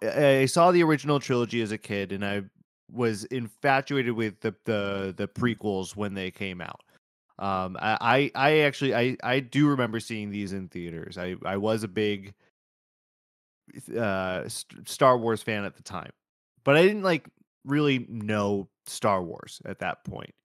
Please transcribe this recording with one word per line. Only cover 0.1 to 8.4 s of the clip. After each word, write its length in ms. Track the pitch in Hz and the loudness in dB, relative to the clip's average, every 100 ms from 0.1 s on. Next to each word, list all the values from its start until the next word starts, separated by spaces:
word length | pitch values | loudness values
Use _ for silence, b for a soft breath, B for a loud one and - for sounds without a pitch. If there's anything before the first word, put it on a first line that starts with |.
| 139 143 135 | 2 4 6
I 80 | 131 | 4
saw 240 | 170 175 | 6 6
the 120 | 175 | 6
original 360 | 160 147 143 143 | 6 4 2 0
trilogy 420 | - 123 113 117 | 2 0 0 -2
as 100 | 107 | -2
a 60 | 107 | -4
kid, 340 | - 101 95 | -6 -6 -4
and 140 | 98 101 | -4 -4
I 160 | 101 98 _ _ _ _ | -4 -6 _ _ _ _
was 360 | 117 117 101 110 | -2 -2 -2 -6
infatuated 880 | 131 113 - 143 135 - 139 123 | -6 -8 -2 2 2 2 -2 0
with 260 | 113 110 98 | 0 -2 -2
the, 160 | 113 - | -6 -4
the, 500 | - 107 101 98 98 87 | -4 -2 -2 -4 -4 -6
the 120 | 101 | -8
prequels 680 | - 120 104 104 95 92 101 | -2 -2 -2 -2 -2 -4 -6
when 180 | 104 | -6
they 180 | 98 92 | -6 -8
came 300 | - 98 90 | -8 -8 -8
out. 200 | 82 - _ b _ _ _ - | -12 -14 _ b _ _ _ -8
Um, 400 | 98 95 92 92 | -4 -2 -4 -4
I, 520 | 107 107 117 131 147 | -2 0 2 2 2
I, 160 | - | 0